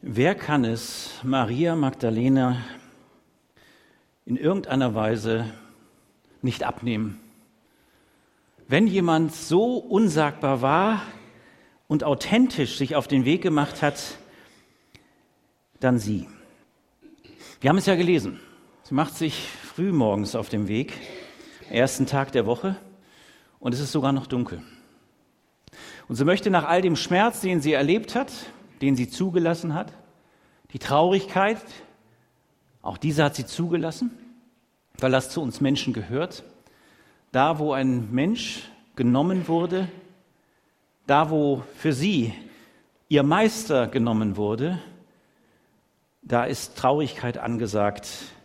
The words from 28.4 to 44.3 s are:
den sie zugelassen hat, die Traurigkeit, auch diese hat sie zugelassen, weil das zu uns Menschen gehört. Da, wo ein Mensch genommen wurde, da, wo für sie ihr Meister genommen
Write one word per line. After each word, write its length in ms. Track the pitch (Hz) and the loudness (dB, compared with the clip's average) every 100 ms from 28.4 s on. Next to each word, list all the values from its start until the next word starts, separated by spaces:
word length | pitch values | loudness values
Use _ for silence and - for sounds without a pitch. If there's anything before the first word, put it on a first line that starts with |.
| - - - - | -16 -20 -20 -4
den 160 | 135 131 | 0 2
sie 140 | 120 | 0
zugelassen 640 | - 190 180 165 165 165 | -2 0 2 2 0 -2
hat, 180 | 151 202 - - _ _ _ _ _ _ | -4 -6 -14 -20 _ _ _ _ _ _
die 60 | - | -12
Traurigkeit, 840 | - 139 170 196 190 - 196 220 - - - _ _ _ _ _ _ _ _ _ | 0 4 4 2 0 0 2 0 -8 -20 -20 _ _ _ _ _ _ _ _ _
auch 160 | - 101 | -12 -6
diese 260 | 151 147 | -2 2
hat 120 | 147 147 | 2 0
sie 100 | 123 | -10
zugelassen, 640 | - 170 170 160 156 247 - - - _ _ _ _ _ - | -4 -2 0 -2 -4 -6 -6 -20 -20 _ _ _ _ _ -2
weil 140 | 131 | 2
das 180 | 131 127 | 2 0
zu 100 | - | -6
uns 220 | 143 - | -6 -2
Menschen 320 | 143 143 - | 0 2 0
gehört. 500 | 113 95 127 175 - - - _ _ _ _ _ _ _ | -4 -4 -4 -6 -8 -20 -20 _ _ _ _ _ _ _
Da, 280 | 127 139 156 | 2 2 2
wo 140 | 151 | -2
ein 380 | 135 135 123 110 | 0 0 0 -2
Mensch 600 | 123 156 240 - - - - _ - | 0 0 -2 -6 -12 -16 -20 _ -2
genommen 520 | 123 123 160 190 165 | 2 4 2 0 0
wurde, 400 | 165 170 185 185 - - - _ _ _ _ _ _ _ _ - | 0 0 -2 -4 -8 -20 -20 _ _ _ _ _ _ _ _ 2
da, 240 | 139 156 | 2 4
wo 340 | 156 143 135 127 - | 2 2 0 -4 -4
für 180 | 160 | -2
sie 400 | 131 170 185 117 107 - - - _ _ _ _ | 0 0 0 0 -4 -14 -20 -20 _ _ _ _
ihr 140 | 143 | 4
Meister 640 | 139 175 220 220 - 143 117 | 6 4 2 0 0 0 2
genommen 480 | 135 117 110 107 | 0 2 2 0